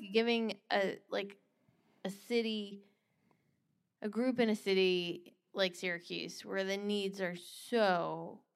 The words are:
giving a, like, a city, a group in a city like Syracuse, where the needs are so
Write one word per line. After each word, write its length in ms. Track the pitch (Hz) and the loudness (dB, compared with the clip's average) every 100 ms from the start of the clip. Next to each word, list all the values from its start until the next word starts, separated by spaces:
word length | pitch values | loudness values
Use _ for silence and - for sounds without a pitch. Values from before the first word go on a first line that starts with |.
| 202 | 0
giving 440 | 214 233 233 226 - - | 2 4 2 0 -4 -2
a, 260 | 208 190 - - | 0 2 -2 -4
like, 260 | 202 202 - _ _ _ _ _ _ | -4 -4 -10 _ _ _ _ _ _
a 60 | 190 | -10
city, 720 | 196 - 240 226 214 202 202 - _ _ _ _ _ _ _ _ _ _ - | -8 -2 0 0 -2 -6 -12 -20 _ _ _ _ _ _ _ _ _ _ -10
a 80 | 214 | -6
group 300 | 208 254 254 | 0 0 4
in 100 | 226 | 2
a 60 | 208 | 2
city 800 | 202 190 185 180 175 - - _ _ | 2 4 6 4 0 -6 -10 _ _
like 220 | - 190 180 | 0 0 0
Syracuse, 680 | 185 175 175 175 165 - | -4 -4 -6 -6 -6 -10
where 200 | 214 190 | -6 -2
the 140 | 190 196 | -2 -2
needs 440 | 202 208 196 196 | 0 0 -2 -2
are 140 | 180 175 - - - | -4 -6 -12 -16 -2
so 680 | 233 208 175 165 160 165 220 _ | 4 4 4 0 -4 -8 -14 _